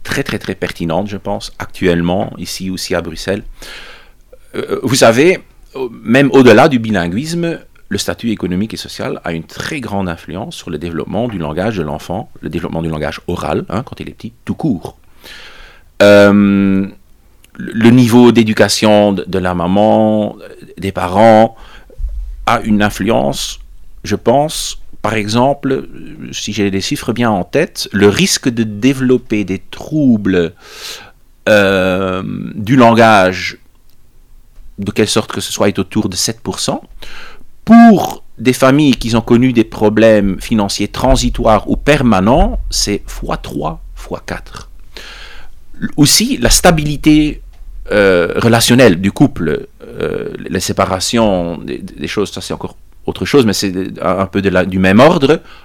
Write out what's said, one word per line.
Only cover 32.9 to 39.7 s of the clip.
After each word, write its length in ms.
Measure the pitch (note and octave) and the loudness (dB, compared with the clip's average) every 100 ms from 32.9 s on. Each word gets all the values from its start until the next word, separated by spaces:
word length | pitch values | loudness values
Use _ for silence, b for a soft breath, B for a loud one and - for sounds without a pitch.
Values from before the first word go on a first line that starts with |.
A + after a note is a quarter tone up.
| A2+ A2+ G#2+ F#2 F2+ - - - _ - - - - - - - - - - | 6 6 6 4 0 -8 -12 -20 _ -20 -20 -20 -20 -20 -20 -20 -20 -16 -10
de 120 | G2+ | -6
quelle 160 | - G#2+ | -2 -2
sorte 240 | A2+ - | -2 -4
que 120 | - | -8
ce 100 | - | -8
soit, 160 | - G#2 | -2 -2
est 100 | G2+ | -2
autour 300 | F#2+ G#2+ G#2+ | -4 -4 -4
de 80 | F2+ | -4
sept 240 | - - | -6 -6
pour 180 | - - | -10 -6
cent. 240 | - C4 - - B B B B - - - | -6 -6 -10 -18 B B B B -18 -8 6
Pour 580 | A#3 A#3 G3 - - - - | 8 10 8 2 -8 -16 -4
des 160 | A#2 | -2
familles 400 | B2+ C3 C#3+ D3 | 2 4 4 2
qui 200 | B2 A#2 | 0 0
ont 60 | A2+ | -2
connu 320 | A2+ A#2+ C3 | 2 2 4
des 120 | A#2 | 2
problèmes 760 | A2 | 0